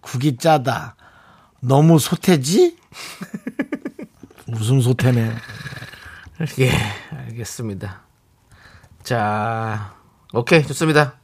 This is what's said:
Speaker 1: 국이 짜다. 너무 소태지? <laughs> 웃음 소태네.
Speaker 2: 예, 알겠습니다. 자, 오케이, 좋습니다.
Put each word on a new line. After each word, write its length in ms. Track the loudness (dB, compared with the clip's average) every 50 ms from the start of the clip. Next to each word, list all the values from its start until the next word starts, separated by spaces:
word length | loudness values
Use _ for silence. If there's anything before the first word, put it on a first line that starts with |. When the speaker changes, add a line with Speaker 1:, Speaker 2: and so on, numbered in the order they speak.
Speaker 1:
국이 360 | _ -6 -6 0 0 0 0
짜다. 580 | 2 4 4 4 4 2 -2 -4 -4 -6 -10 -16 _ _ -20 _ _ _ _ _ _ _ _ _ _
너무 400 | 0 4 6 6 8 8 6 6
소태지? 760 | 4 2 -4 -2 2 2 2 2 2 0 4 4 4 4 2 _ _ _ -20 -18 -18 -18 -16 -16 -16 -14 -16 -14 _ -14 -8 -8
<laughs> 880 | -8 -8 -8 -10 -10 -14 -14 -14 -20 -20 _ _ -20 -20 -20 -18 -12
웃음 340 | -10 -8 -6 -2 2 2 2
소태네. 500 | 4 2 0 2 2 2 2 2 0 -2 -6 -8 -12 -16 -18 -16 -16 -14 -14 -14 -16 -18 -18 -20 -20 -20 -20 -20 -20 -20 _ -8 -8 -8 0 0
Speaker 2:
예, 120 | 0 2 2 0 -2 -4 -8 -10 -14 -16 -16 -14 -14
알겠습니다. 720 | -14 -12 -12 -12 -12 -10 -10 -8 -8 -8 -8 -10 -12 -12 -14 _ _ _ _ _ _ _ _ _ _ _ _ _ -20 -20 -20 _ _ _ _ -6
자, 880 | -4 -2 -2 0 0 -2 -2 -4 -4 -4 -4 -6 -6 -6 -8 -8 -12 -16 _ _ _ _ _ _ _ -4
오케이, 320 | -4 0 4 2 2 2
좋습니다. 520 | 0 -4 -2 0 2 4 4 2 2 -4 _